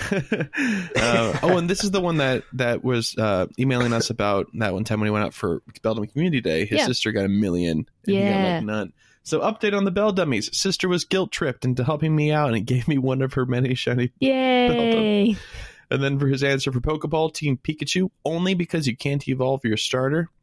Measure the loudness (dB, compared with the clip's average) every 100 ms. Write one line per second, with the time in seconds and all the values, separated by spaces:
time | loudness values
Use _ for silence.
0 | -4 -4 -2 -4 -4 -2 -2 -2 -4 -2
1 | 2 2 0 0 2 2 0 -2 -2 0
2 | 0 0 0 0 -4 -4 -2 -2 0 0
3 | -2 -2 0 0 -2 -2 0 2 2 0
4 | -2 -2 0 0 -2 -4 -2 -2 -2 -2
5 | 0 0 -2 -4 -4 -4 -6 -6 -4 -2
6 | -4 -2 0 0 0 0 0 2 2 0
7 | -2 0 2 2 2 0 0 -2 -4 _
8 | -2 2 2 2 0 -2 -2 -4 -6 -12
9 | _ _ -4 -2 -2 -2 0 2 0 2
10 | 0 2 0 0 -2 -2 -2 0 0 0
11 | 0 -2 -2 -2 -4 -2 -2 0 0 0
12 | 0 2 2 2 2 0 0 0 2 0
13 | 2 0 0 -2 0 0 0 0 0 0
14 | -2 0 0 2 2 4 4 2 2 2
15 | 2 4 2 0 -6 -16 -16 -18 -4 0
16 | 0 2 2 2 2 2 0 -2 -2 -2
17 | -2 0 0 -2 -2 -2 -4 -4 -2 0
18 | -2 -2 -4 -2 0 0 0 -2 -2 -2
19 | -2 -2 -2 -2 0 0 0 -2 0 0
20 | 0 0 -4 _